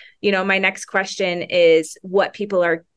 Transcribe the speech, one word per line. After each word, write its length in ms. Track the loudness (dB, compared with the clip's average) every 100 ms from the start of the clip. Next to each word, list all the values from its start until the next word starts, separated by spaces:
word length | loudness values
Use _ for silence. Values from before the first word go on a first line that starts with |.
| -20 _
you 100 | -2
know, 140 | 0
my 140 | 0 0
next 260 | 0 -4
question 580 | -4 -4 -4 -4 -4 -4
is 560 | -2 4 6 4 2 -10
what 320 | -2 0 0
people 280 | -4 -4 0
are 220 | 0 -2 -6